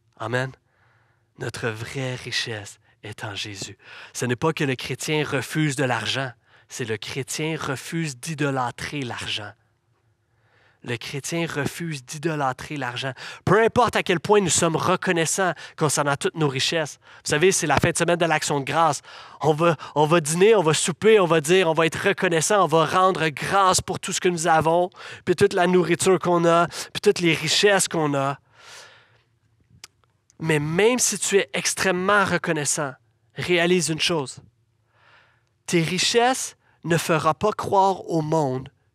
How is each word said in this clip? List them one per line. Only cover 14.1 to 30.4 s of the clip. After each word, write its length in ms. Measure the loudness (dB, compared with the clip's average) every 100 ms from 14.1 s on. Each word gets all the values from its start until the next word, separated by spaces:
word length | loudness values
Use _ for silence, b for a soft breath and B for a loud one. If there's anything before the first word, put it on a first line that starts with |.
| 0
point 220 | 2 2
nous 80 | 4
sommes 260 | 2 2 0
reconnaissants 800 | 0 0 0 0 0 0 -2 -4 B B
concernant 380 | 0 2 0 0
toutes 180 | -2
nos 140 | 0 -2
richesses. 500 | 0 -2 -2 -4 -8 B B
Vous 60 | -2
savez, 200 | 2 4
c'est 160 | 2 2
la 140 | 2
fin 100 | 2
de 60 | 0
semaine 220 | 2 2
de 80 | 2
l'Action 340 | 0 0 -2
de 40 | -2
grâce. 340 | 0 2 0 -8 B B B
On 140 | 0
va, 220 | 2 2 2 B
on 100 | 0
va 160 | 4 2
dîner, 340 | 2 4 6
on 80 | 6
va 120 | 4
souper, 440 | 2 0 0 4 6
on 80 | 6
va 140 | 2
dire, 260 | 4 2 2
on 80 |
va 120 | 2 0
être 220 | 0 -2
reconnaissant, 560 | 0 0 0 2 2
on 20 | 4
va 180 | 4
rendre 420 | 4 4 2 2 -2
grâce 520 | -2 -2 2 4 2
pour 180 | -2 -8
tout 140 | -6
ce 80 | -2
que 80 | -2
nous 180 | 0 2
avons, 440 | 2 4 2 0 -4 B B
puis 100 | -2
toute 200 | 2 2
la 120 | 4 4
nourriture 520 | 4 2 2 2 2
qu'on 260 | 2 2
a, 220 | 4 4 2
puis 340 | -2 -12 -2
toutes 180 | 0 2
les 120 | 2
richesses 560 | 0 0 2 4 4 2
qu'on 260 | -2 0
a. 240 | 0 -2 -4 _ B B B B B B B B _ _ _ _ _ -20 _ _ _ _ -8